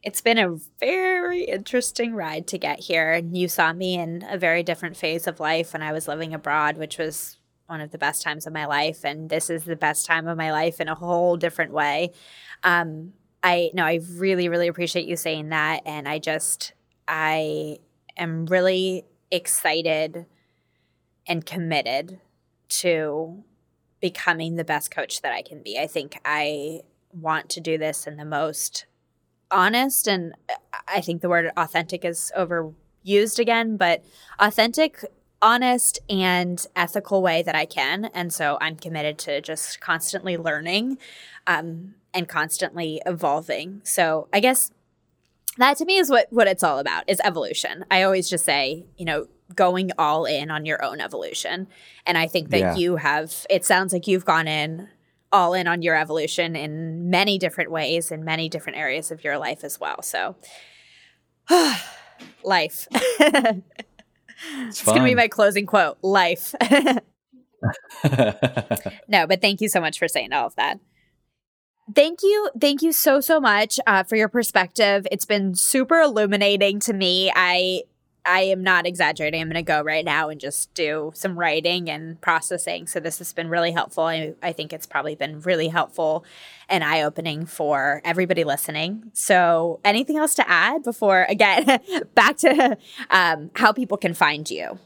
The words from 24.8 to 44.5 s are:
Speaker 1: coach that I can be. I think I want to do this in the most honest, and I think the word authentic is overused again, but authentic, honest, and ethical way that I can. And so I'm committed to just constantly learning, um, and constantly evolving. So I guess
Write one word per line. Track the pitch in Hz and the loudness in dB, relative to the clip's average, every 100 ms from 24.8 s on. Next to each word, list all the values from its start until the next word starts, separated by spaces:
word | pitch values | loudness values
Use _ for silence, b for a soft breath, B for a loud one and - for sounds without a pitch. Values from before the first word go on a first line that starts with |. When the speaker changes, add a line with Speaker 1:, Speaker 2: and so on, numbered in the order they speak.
| - | -4
Speaker 1:
coach | - 139 - | -8 -8 -8
that | 143 | -6
I | 117 | -8
can | - 151 | -10 -18
be. | 107 110 | -10 -8
I | 156 | -6
think | 170 143 - | -6 -8 -10
I | 139 151 147 151 147 160 - _ _ | -4 -2 -2 -4 -8 -12 -16 _ _
want | 175 156 156 - | -10 -4 -4 -4
to | - | -8
do | 165 160 | -4 -2
this | 156 151 - | -2 -6 -10
in | 151 | -12
the | |
most | 151 151 156 151 - - - _ _ _ _ _ _ | -6 -4 -4 -4 -8 -8 -14 _ _ _ _ _ _
honest, | 185 185 240 269 262 - | 2 4 2 0 0 0
and | 190 170 - - - _ - - | -2 -4 -12 -10 -10 _ -14 -4
I | 190 | -4
think | 175 170 | -2 -4
the | 175 | 0
word | 170 165 - | 0 0 -2
authentic | 160 170 165 180 | -2 -2 -4 -6
is | 175 170 - - | -6 -6 -6 -4
overused | 170 170 160 156 _ _ 190 202 214 - | -2 -4 -6 -12 _ _ 2 2 2 0
again, | 233 233 226 214 | 0 0 0 0
but | 175 165 B B B B | 2 0 B B B B
authentic, | 208 208 226 233 311 - - _ _ _ | 2 4 2 2 0 0 -18 _ _ _
honest, | 214 240 247 247 - - - | 4 6 2 2 0 -2 -4
and | 196 185 180 180 175 - - | 0 2 2 0 -4 -6 -4
ethical | 175 208 196 196 | -2 -4 0 0
way | 185 165 | 2 0
that | 175 | 0
I | 156 | -2
can. | 156 - 135 185 220 | -2 -2 -2 -2 -6
And | 175 175 | -6 -8
so | - 151 147 | -4 -2 -2
I'm | 156 160 | -4 -6
committed | 170 160 151 151 | -8 -4 -4 -6
to | - 143 | -6 -6
just | 147 160 - - | -6 -8 -8 -10
constantly | - 160 - 190 185 170 | -4 -4 -2 -6 -4 -4
learning, | 165 151 165 196 247 262 B B B B - | -4 -4 -2 -2 -2 -8 B B B B -2
um, | 170 165 165 185 - _ | -2 -2 -10 -14 -20 _
and | 185 170 | -6 -4
constantly | 160 156 - 175 170 160 156 - | -4 -2 -2 -4 -4 -6 -4 -6
evolving. | 170 160 147 165 135 156 202 | -2 0 -2 -2 -6 -6 -12
So | - - 165 156 - | -4 0 2 0 0
I | 202 | 2
guess | 247 | 4